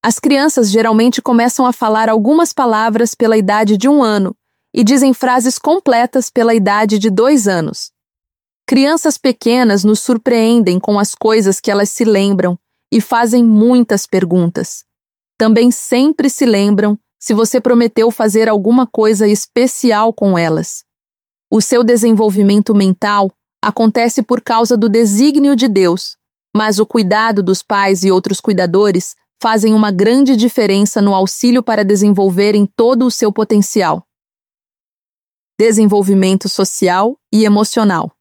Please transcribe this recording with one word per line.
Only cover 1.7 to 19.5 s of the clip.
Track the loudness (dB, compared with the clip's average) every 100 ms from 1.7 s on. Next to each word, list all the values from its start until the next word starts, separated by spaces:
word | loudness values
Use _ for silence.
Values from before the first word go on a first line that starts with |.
falar | -2 -2 0 0
algumas | 0 2 0 0
palavras | -2 -2 0 -2 0 -2 0
pela | 0 0
idade | 0 0 0 0
de | 2
um | 2
ano | 2 0 -4 -8 _ _ _
e | 0
dizem | 2 2 2
frases | 0 0 0 -2 -4
completas | -2 -2 0 0 0 -2 -4
pela | -2 2
idade | 2 0 0 0 0
de | -2
dois | 0 2 2 0
anos. | -2 -4 -8 -16 _ _ _ _ _ _ _
Crianças | -2 0 2 0 -2 -2
pequenas | -4 -2 -2 0 2 2
nos | 0 0
surpreendem | -2 -2 0 0 2 2 0 -2
com | -2 -2
as | -2
coisas | -4 0 0 0 -2
que | -2
elas | -2 -2
se | -2
lembram | 0 0 0 -2 -2 -6 _ _ _
e | -2
fazem | 0 -2 0 2
muitas | 4 4 4 2 2 -2 -2
perguntas. | -4 0 0 -2 -4 -10 -12 _ _ _ _ _ _
Também | 2 4 2
sempre | 0 -4 0 0 0 -4
se | 0 0
lembram | 0 0 0 0 -4 _ _
se | -4
você | -2 0 -2
prometeu | 0 2 2 0 -2
fazer | 0 -2 0 0
alguma | 0 0 0 0
coisa | 0 0 2 0
especial | 0 -2